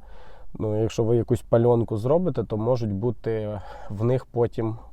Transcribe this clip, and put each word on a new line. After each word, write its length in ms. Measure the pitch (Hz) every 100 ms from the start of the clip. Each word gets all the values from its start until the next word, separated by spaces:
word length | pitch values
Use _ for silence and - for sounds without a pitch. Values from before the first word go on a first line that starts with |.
| - - - - - -
Ну, 240 | 107 107
якщо 220 | 110 -
ви 120 | 110 120
якусь 260 | 107 117
пальонку 540 | - 120 120 120 107 110
зробите, 480 | 123 165 180 127
то 120 | 101 107
можуть 360 | 113 127 113
бути 680 | 98 120 113 113 110 104 104 - - -
в 140 | 101
них 220 | 113 127 -
потім 500 | 117 117 - 113 113 -